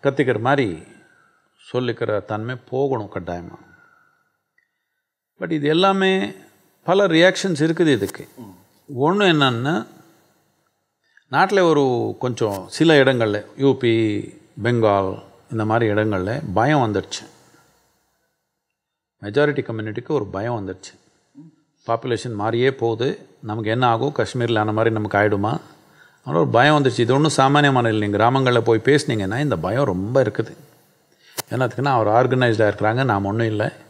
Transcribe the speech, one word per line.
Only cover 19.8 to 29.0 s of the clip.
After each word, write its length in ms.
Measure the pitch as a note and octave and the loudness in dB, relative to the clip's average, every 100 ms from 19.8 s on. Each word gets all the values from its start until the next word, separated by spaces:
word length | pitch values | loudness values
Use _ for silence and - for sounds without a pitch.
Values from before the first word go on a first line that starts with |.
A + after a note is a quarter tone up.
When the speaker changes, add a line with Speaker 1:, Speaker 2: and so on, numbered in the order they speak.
| A2 G#2+ - | -8 -10 -6
Speaker 1:
ஒரு 180 | D3+ G2 | -6 -4
பயம் 420 | - A2+ A#2 F#2+ | -8 -6 -6 -8
வந்துடுச்சு. 260 | F#2+ - - _ _ _ - - _ _ _ - | -12 -16 -20 _ _ _ -20 -20 _ _ _ -6
பாப்புலேஷன் 460 | A#2 C3 A#2 B2 G#2 | -6 -4 -6 -6 -6
மாறியே 320 | G#2+ A#2 B2+ | -4 0 0
போகுது, 560 | C3+ A#2 A2+ B2+ G#3+ - _ | 0 -4 -2 -4 -6 -14 _
நமக்கு 300 | A2 G#2+ G#2+ | -10 -6 -2
என்ன 180 | A#2 B2+ | 0 2
ஆகும், 260 | A#2 C3+ D3 | 2 -2 -2
காஷ்மீர்ல 420 | G#2+ C3 A#2+ A2 | -4 -2 -2 0
ஆன 120 | G#2+ | 0
மாதிரி 220 | G#2+ A2+ | 0 0
நமக்கு 240 | A2+ G#2 G2+ | 0 -2 0
ஆயிடுமா? 400 | G#2 G2+ G#2 - - - _ _ _ _ | 2 0 -2 -4 -10 -20 _ _ _ _
அதனால 220 | - D#3+ | -4 0
ஒரு 40 | D3 | 2
பயம் 360 | A2+ C#3 D3+ | 4 6 4
வந்துடுச்சு. 160 | C3+ A#2 | 2 0
இது 140 | A#2 | 2
ஒண்ணும் 160 | C3+ D#3 | 2 2
சாமானியமான 600 | - C3+ C#3+ C#3+ C3 A#2 | 2 4 4 4 2 2
இல்லை. 180 | A2 G#2 | 0 0
நீங்க 100 | G2+ | 2
கிராமங்கள்ல 440 | A2+ C3+ C3 A#2+ | 2 2 2 2
போய் 200 | A2+ A2+ | 2 2
பேசுனீங்கன்னா 560 | A#2+ D3 | 4 2